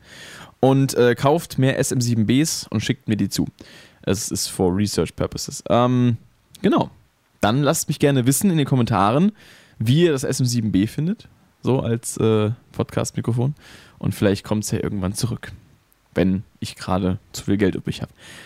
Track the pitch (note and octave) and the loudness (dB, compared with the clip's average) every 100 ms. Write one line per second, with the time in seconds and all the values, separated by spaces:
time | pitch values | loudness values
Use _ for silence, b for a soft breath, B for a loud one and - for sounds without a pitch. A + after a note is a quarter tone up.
0 | B B B B B _ B2+ C3+ C3+ - | B B B B B _ 2 4 2 4
1 | B2 A#2+ C#3 D#3+ - - C3 - C3+ C3 | 2 4 2 0 -2 -2 0 2 0 0
2 | A#2+ A#2 G#2+ B2 D#3 - - A2 - A#2+ | 0 0 2 2 2 -2 -6 -6 -4 -4
3 | - G#2 G2 - E2 - B B B B | -2 -2 -2 -2 -6 -6 B B B B
4 | - F#2+ - - - - F#2 F#2 G#2 - | -4 -4 -4 -6 -6 0 0 2 0 0
5 | - - E2+ - - - - A2 B2 B2+ | -4 -2 -6 -6 -10 -12 -2 2 2 2
6 | B2 A#2 - _ _ - F#3+ E4 - - | 2 0 -8 _ _ -4 0 2 0 -8
7 | _ _ _ _ G2+ B2+ C#3 D#3+ - D3 | _ _ _ _ 0 2 2 0 -2 0
8 | D3 C#3 A#2+ C#3 G3+ E3 C3+ C3+ A#2+ G#2+ | 2 4 2 2 2 2 2 2 2 2
9 | G2 B2+ G3 - B B B B A2 C#3 | 2 4 2 0 B B B B 0 4
10 | F3 C#3 C3 B2+ B2+ A#2+ G#2+ F#2+ G#2+ - | 4 2 -2 0 0 0 0 2 0 0
11 | D#3 A3 - _ _ _ A#2 C3 - A#2 | -4 -4 -10 _ _ _ -2 0 0 -4
12 | - - A2 A2 G#2+ A#2 _ - - - | -4 -2 2 2 2 -2 _ -8 -6 -4
13 | A#2 - A#2 A#2+ B2+ D3 B B B B | -4 -4 -4 -2 -2 -4 B B B B
14 | - F#2 G#2 G2 - G#2+ G#2+ G#2+ - G#2+ | -6 0 0 0 -2 -4 -2 -4 -4 -4
15 | F2+ G#2 G#2+ A#2 - - - _ _ _ | -4 -4 -6 -6 -12 -18 -20 _ _ _
16 | _ - F2+ F#2+ - _ - - - F#2 | _ -2 0 0 -6 _ -12 -10 -4 -2
17 | F#2 F#2 - - - G2+ G2 - - - | 0 -4 -8 -12 -4 0 0 0 -6 -8
18 | - - B B | -10 -14 B B